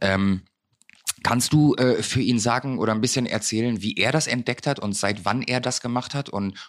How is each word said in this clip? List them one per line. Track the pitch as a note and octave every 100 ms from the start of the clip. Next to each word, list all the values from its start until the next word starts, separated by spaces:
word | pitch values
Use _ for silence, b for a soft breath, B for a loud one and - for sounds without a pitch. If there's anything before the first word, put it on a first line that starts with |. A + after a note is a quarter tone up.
Ähm, | G2 F#2+ G2 F#2 - _ _ _ _ _ - -
kannst | - A#2+ -
du, | D3+ D3 -
äh, | B2+ A2+
für | - C3+
ihn | A2 A#2+
sagen | A2+ B2 C3+ B2+
oder | G#2+
ein | A2
bisschen | A#2+ - A#2+
erzählen, | G#2+ - A2 A#2+ A2+
wie | G#2 G#2+
er | G#2+
das | D3+ D3+
entdeckt | A#2+ A#2+ B2 -
hat | C#3
und | G#2 G2
seit | G2+ G#2
wann | F#2+ A#2+
er | - B2
das | B2+ -
gemacht | A#2+ B2 -
hat | C#3 C3+
und | G2+ G2 B